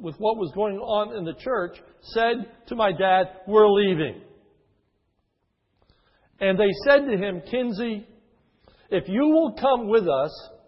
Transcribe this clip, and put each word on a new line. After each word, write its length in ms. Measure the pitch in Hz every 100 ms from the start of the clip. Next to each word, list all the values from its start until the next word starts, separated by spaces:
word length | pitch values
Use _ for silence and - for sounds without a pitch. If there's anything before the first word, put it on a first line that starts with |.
with 140 | 170 151
what 200 | 214 226
was 140 | 170 190
going 200 | 214 196
on 380 | 233 214 208 220
in 80 |
the 100 | 165
church 420 | - 254 233 175 - - _
said 500 | - 220 233 254 - - -
to 80 |
my 160 | 233 208
dad, 380 | 185 190 185 185 - 196
"We're 220 | 214 214
leaving." 540 | 202 202 160 139 85 - - _ _ _ _ _ _ _ _ _ _ _ _ _ _ _ _ _ _ _ _
And 180 | 196 190
they 140 | 202 180 277
said 180 | 285 277
to 100 | 196
him, 260 | 202 180
"Kinsey, 640 | - 247 240 196 233 214 - _ _ _ _ _ _ _ _
if 180 | 180 -
you 200 | 214 302
will 240 | 311 302
come 340 | - 277 247 208
with 200 | 226 170
us, 420 | 135 151 - - -